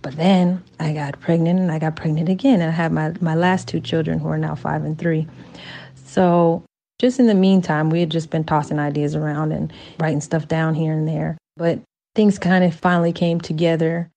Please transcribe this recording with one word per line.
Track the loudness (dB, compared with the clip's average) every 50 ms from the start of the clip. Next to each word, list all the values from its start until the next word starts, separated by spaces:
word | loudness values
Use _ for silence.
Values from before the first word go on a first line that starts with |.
But | -12 -12 -6
then | 0 2 4 4 4 4 2 0 -2 -6 _ _ -6
I | -4 -4 -2
got | -4 -6 -8 -8 -8
pregnant, | -2 0 2 2 2 2 2 2
and | 0 0
I | -2
got | -2 -2 -4 -4
pregnant | -4 -4 -2 -2 0 0
again, | -2 -2 0 2 2 4 4
and | 2 0
I | -2
had | -2 -2 -2
my, | 0 -2 -2 -4 -4 -4
my | -2 0 0
last | 2 2 2 2 0 -2
two | -4 -6 -6
children, | -4 -2 -4 -2 -2 -2 -4
who | -4 -4 -4
are | -4
now | -4 -4 -4 -6
five | -6 -6 -6 -4 -4 -4
and | -6 -6
three. | -4 -4 -2 -2 -2 -4 -6 -12 -20 -20 -20 -20 -20 -20 -18 -18 -18 -20 -20 -20
So | -20 -20 -6 0 2 2 4 4 4 4 4 2 0 -6 _ _ _ _ _ _ _
just | 0 0 2 4
in | 4
the | 4 6
meantime, | 4 4 6 4 4 2 2 -2 0 0 0
we | 2 0
had | 0 0
just | -2 -4 -4 -4
been | -4 -4 -2
tossing | 0 0 0 0 -2 -4 -2
ideas | -2 -2 -2 -2 -2 -2 -2
around | -2 -4 -4 -2 -2 -2 -4
and | -2 -4 -6 -8 -10 -16 -20 -20 -6 -4
writing | -2 -2 -2 -2
stuff | -2 -2 -4 -4 -2
down | -2 -2 0 0 0 0
here | 0 -2 -2 -2
and | -2 -2
there. | -2 -2 -4 -4 -6 -6 -10 _ _ _
But | -4 -2 -2 -2 -2 -8 _ _ _ _ _ _
things | 2 4 4 2
kind | 2 0 2 4 4 4
of | 2 0
finally | 0 0 0 2 2 2 0 0
came | 0 0 0 0 -2
together | -4 -6 -4 0 0 0 2 0 0 -2 -2 -4 -6 -8 _